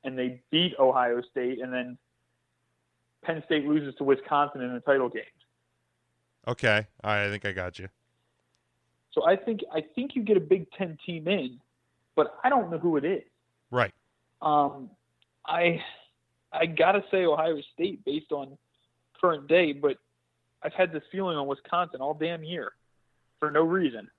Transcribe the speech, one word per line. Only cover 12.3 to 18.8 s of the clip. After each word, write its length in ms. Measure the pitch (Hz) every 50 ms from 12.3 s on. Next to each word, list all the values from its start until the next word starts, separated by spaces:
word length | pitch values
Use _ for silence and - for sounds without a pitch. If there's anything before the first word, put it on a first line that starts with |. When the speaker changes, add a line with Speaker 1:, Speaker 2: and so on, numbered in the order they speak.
| - - -
Speaker 1:
I 60 | 254
don't 200 | 285 269 196 170
know 60 | 170
who 180 | 156 165 175 160
it 60 | 147 139
is. 180 | 170 196 - - _ _ _ _ _ _ _ _ _
Speaker 2:
Right. 200 | 123 123 117 98 _ _ _ _ _ _ _ _ _ _
Speaker 1:
Um, 480 | - 156 151 147 143 139 139 139 131 - _ _ _ _ _ _ _ _ _ _ _
I, 360 | - 160 170 175 170 170 156 - - - - - _ _ _ _ _ _ _ _ _ -
I 120 | 160 165
gotta 360 | 170 165 151 165 180 196 202 196 -
say 140 | - 190 180
Ohio 340 | 165 147 151 160 165 160 143 143 - _
State 320 | - 170 196 175 - -
based 260 | 131 143 156 156 _
on 260 | 156 143 139 135 135 _ _ _ _ _